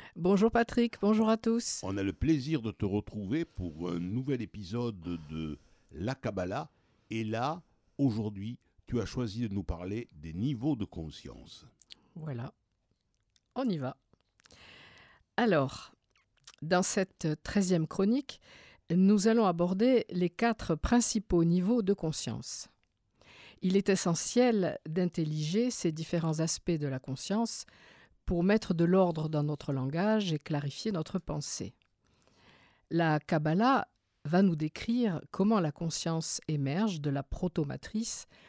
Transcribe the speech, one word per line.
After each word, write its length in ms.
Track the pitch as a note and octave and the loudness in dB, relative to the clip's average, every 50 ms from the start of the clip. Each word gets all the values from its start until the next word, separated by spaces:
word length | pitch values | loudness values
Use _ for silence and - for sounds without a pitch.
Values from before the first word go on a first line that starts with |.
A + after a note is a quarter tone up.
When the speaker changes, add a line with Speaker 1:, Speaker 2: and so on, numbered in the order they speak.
| - - - | -14 -18 -10
Speaker 1:
Bonjour 340 | - E3 F3+ G3+ F#3+ G#3 A3+ | -2 2 2 4 4 4 4
Patrick, 500 | G#3+ A#3 A#3 - - A#3+ A#3 A#3 - - | 4 2 0 2 2 0 0 0 -2 0
bonjour 300 | - G3+ A3 G#3+ A3+ A3 | 0 2 4 4 4 2
à 80 | A3 A3 | 2 2
tous. 420 | - A3+ A3+ A#3 A#3 - - - - | 0 0 0 0 -2 -4 -6 -4 -4
Speaker 2:
On 140 | G2 G2 | -4 -4
a 60 | G2+ G2 | -2 -2
le 100 | F#2+ F#2 | -2 -2
plaisir 480 | - - C#3+ D#3+ C#3+ B2 D3 D#3+ C#3 | 0 2 2 2 2 2 -2 -2 -2
de 100 | A2 A2 | -2 -4
te 140 | - - A2 | -4 -2 -2
retrouver 640 | G2 F#2+ G#2 G2+ - - G#2+ G2+ F#2 A#2+ D#3+ E3+ | 0 0 -2 -2 -4 -8 -8 -4 -2 -2 -2 -2
pour 420 | - _ - F2+ F2 D2+ D#2 E2+ F2 | -4 _ -8 -8 -8 -6 -6 -4 -4
un 100 | F2 F2 | -2 -2
nouvel 440 | F2 F2+ G#2 B2 C3 C3+ C#3 A#2+ A2 | -2 -2 -4 -4 -2 -2 -4 -4 -4
épisode 580 | E2 - G#2 G#2 E2 G#2 A#2+ A#2+ A#2 A2 F#2 | -8 -10 -12 -10 -6 -6 -4 -4 -4 -6 -6
de 580 | E2 F2 F2 E2 D#2 D2 D#2 D#2+ D#2+ D#2 D2 - _ _ _ _ _ _ - | -6 -6 -6 -6 -8 -8 -8 -6 -6 -6 -8 -10 _ _ _ _ _ _ -10
La 220 | D2 F2 A2+ C3+ | -6 -6 -6 -6
Kabbalah. 560 | - - A#2 G2+ F#2+ F#2 F2+ G2 C3 D#3+ D3+ _ _ _ _ _ _ _ _ | -4 -6 -6 -4 -4 -4 -4 -4 -6 -8 -10 _ _ _ _ _ _ _ _
Et 160 | G#2+ A2+ A2+ | -6 -6 -4
là, 380 | G#2+ A2 A2+ B2 C#3+ D#3+ F3+ - _ _ _ _ _ _ | -4 -4 -2 -2 -4 -4 -6 -12 _ _ _ _ _ _
aujourd'hui, 600 | - C#3+ C3 G#2+ A2 A2 G#2+ G#2 G2 G2 A2 A#2+ - _ _ _ _ _ | 0 0 2 2 0 -4 -4 -6 -6 -8 -10 -10 -12 _ _ _ _ _
tu 160 | - A#2 A#2+ | -6 -4 -4
as 60 | G#2 | -4
choisi 420 | - - B2+ B2 A2 F#2+ A2+ A#2+ A2 | -4 -4 -6 -6 -4 -4 -4 -4 -4
de 60 | G2 | -4
nous 80 | G2+ F2 | -4 -4
parler 460 | - F2+ E2+ F2 F#2 G2+ A2+ A#2+ - - | -4 -6 -6 -6 -6 -6 -6 -8 -10 -14
des 220 | D2+ D2 E2 D#2 | -14 -12 -10 -6
niveaux 420 | F2 G#2+ C#3+ D3 G#2+ A#2+ D#3 D3 | -4 -2 -2 -2 -2 -2 -2 -2
de 80 | A2+ G2+ | -2 -4
conscience. 800 | - - F2+ E2 D#2 C#2+ - - C2+ A#1 A#1 A#1 - - - - - _ _ - _ - - _ _ _ | -8 -8 -10 -10 -10 -12 -14 -16 -16 -16 -18 -18 -20 -20 -20 -20 -20 _ _ -20 _ -20 -20 _ _ _
Speaker 1:
Voilà, 360 | E3+ D#3 D#3 C3+ A#2 A#2 - - _ _ _ _ _ _ _ _ _ _ _ _ _ _ _ _ _ _ _ _ | -14 -10 -10 -8 -8 -10 -12 -14 _ _ _ _ _ _ _ _ _ _ _ _ _ _ _ _ _ _ _ _
on 120 | - C#4 | -4 -2
y 120 | B3 F#3 D3+ | -2 -2 -2
va. 180 | C3 B2+ D3 - _ _ _ _ _ _ _ _ _ - - - - - - - - - - - - - _ _ _ _ _ - | -2 -6 -6 -10 _ _ _ _ _ _ _ _ _ -20 -20 -20 -20 -20 -20 -20 -20 -20 -20 -20 -20 -20 _ _ _ _ _ 0
Alors, 560 | A#3 A3+ F3+ D3+ C3+ B2+ - - - - _ _ _ _ _ _ _ _ _ _ _ - - _ | 2 4 4 4 2 0 -2 -8 -14 -18 _ _ _ _ _ _ _ _ _ _ _ -20 -14 _
dans 220 | - D#3 F3+ F3+ F3+ | -2 0 2 2 2
cette 460 | - - G#3+ F#3+ - _ _ - D#3+ D3+ - _ | 2 0 0 -2 -2 _ _ -4 -2 -2 -4 _
treizième 440 | - - G#3 F#3+ F3+ F#3 E3 D#3+ | -2 0 0 2 2 2 2 2
chronique, 560 | D#3 - - G3 G3+ A#3 C#4 C#4+ - - - _ - - - - - - _ _ - D#3+ | 0 0 0 2 2 2 0 -2 -6 -14 -20 _ -20 -20 -20 -20 -20 -20 _ _ 0 4
nous 320 | F3+ F#3+ G3 G#3 G#3 F#3+ | 6 6 6 6 6 6
allons 200 | A3+ A3+ A#3 A3 | 4 4 6 4
aborder 580 | F#3+ E3+ E3+ F3 F3 F#3+ F#3+ A3+ B3+ C4 A#3 - - | 4 4 2 2 0 2 2 4 4 4 4 2 0
les 180 | - F3+ F3+ E3+ | 0 0 0 0
quatre 460 | - - A#3 A#3 A3 - - - E3+ | 0 0 0 0 0 0 0 -2 0
principaux 680 | D3+ - - A#3 A#3+ A#3 - - A3 - - F3+ E3+ E3+ | 0 2 4 4 4 4 2 0 -2 0 2 4 4 6
niveaux 360 | E3+ E3+ F3+ F3+ F#3+ A#3+ B3 | 4 4 4 4 2 2 2
de 140 | G3+ F3+ G3+ | 2 2 0
conscience. 760 | - - D#3+ D#3 - - - A2 - - - - - - - _ _ _ _ _ _ _ _ _ _ _ - - - - - - - - | 0 -2 -4 -4 -4 -4 -6 -6 -6 -8 -10 -10 -12 -12 -14 _ _ _ _ _ _ _ _ _ _ _ -20 -20 -20 -20 -20 -10 -4 0
Il 120 | F#3 F#3+ | 2 2
est 140 | G3 F#3+ - | 4 4 4
essentiel 920 | F#3+ F3+ - F3+ E3+ D#3+ - - - A#3+ B3 B3 A#3 G#3 F#3 D#3+ - - - D#3+ | 2 2 2 0 0 0 -2 0 2 4 4 4 4 2 0 0 -2 -6 -8 -6
d'intelliger 840 | D#3 F#3 F3+ F3 - - D#3+ D3+ D3+ D#3 D3+ D3+ F3 G#3+ A#3+ B3+ | -2 -2 -2 0 0 -2 -2 -2 -2 -2 -2 0 0 0 0 0
ces 220 | A#3 - - F3 D#3 | -2 -2 -2 -2 -2
différents 480 | D#3 D#3+ - - E3+ D#3+ D#3+ D#3 D#3+ | -4 -4 -2 -2 0 0 0 0 0
aspects 320 | D#3+ D#3+ - - - - E3+ | 0 -2 -2 -2 -2 -2 -2
de 160 | D#3 D3 C#3 | -2 -2 -4
la 100 | C3+ B2+ | -4 -6
conscience 680 | - - C3+ - - - G3 G#3+ A#3 A3+ - - - - - - - - - - - _ _ _ _ | -6 -8 -8 -8 -4 -2 -2 0 0 -2 -4 -8 -12 -14 -20 -20 -20 -20 -20 -20 -20 _ _ _ _
pour 160 | - F#3 E3+ E3+ | -2 0 2 4
mettre 320 | F#3+ G#3 A3 - - F3+ | 4 4 2 2 0 0
de 100 | E3 E3+ | 2 4
l'ordre 440 | E3+ F3+ F#3+ F#3 F3 E3 D#3+ D3+ D3+ | 6 6 6 6 4 2 0 -2 -2
dans 160 | D#3 D3+ D3 | 0 0 0
notre 280 | D3 D3+ - - - C#3+ | 0 -2 -4 -4 -4 -2
langage 600 | C3+ C3 C3+ C#3 E3 F#3+ G#3+ A3 A3 G3+ F#3 D#3 | -2 -2 -2 -2 0 0 2 2 2 0 0 -2
et 80 | D3+ | -4
clarifier 500 | - - D#3 C#3+ C#3+ C#3+ - - - A3 | -2 -4 -4 -2 -2 -4 -6 -6 -6 -4
notre 300 | G3+ - D#3 - - F#3 | -2 -2 -4 -4 -6 -6
pensée. 520 | - - D#3 D3 D3 - - - - - - _ _ _ _ _ _ _ _ _ _ _ _ _ _ - - _ _ _ _ _ _ _ | -6 -4 -6 -6 -6 -6 -8 -8 -8 -10 -12 _ _ _ _ _ _ _ _ _ _ _ _ _ _ -20 -20 _ _ _ _ _ _ _
La 300 | D#3 E3+ E3+ D#3+ D3+ D3+ | 0 2 2 4 2 2
Kabbalah 640 | - - - D#3 D3+ D3+ D#3+ F#3 A3 B3+ C4+ B3 - - _ _ _ _ _ _ - | 0 0 0 2 2 4 4 4 4 4 4 2 0 -2 _ _ _ _ _ _ -4
va 180 | D3 E3 F3+ G3+ | 2 4 6 6
nous 140 | F#3+ E3+ | 6 4
décrire 640 | D3+ D#3 D#3 - - - - A#3 B3 A#3+ G#3+ E3+ D3 - - | 2 -2 -4 -4 -6 -4 -2 0 2 2 2 0 -2 -6 -6
comment 300 | - - F#3+ G#3 A3+ G#3 | -2 0 2 2 4 2
la 100 | E3+ D3+ | 2 0
conscience 720 | - - E3+ E3 - - - E3+ E3 D#3+ D#3+ - - - - - | -2 -4 -4 -4 -4 -4 -2 -2 -2 -2 -2 -4 -6 -6 -4 -2
émerge 520 | D#3 D3 C3+ C3+ C#3 F3+ A3 A3 F#3 D#3 | -2 0 0 0 0 0 0 0 -2 -2
de 80 | C#3+ D3 | -2 -2
la 140 | C#3 C#3 - | -2 -2 -4
protomatrice, 1040 | - - - - F3+ - - D3+ C#3 B2+ C3+ - - - G#3+ A#3 - - - - - _ - - | -6 -6 -4 -4 -2 -2 -2 -2 -2 -4 -8 -10 -6 -6 -6 -4 -4 -6 -8 -10 -16 _ -20 -20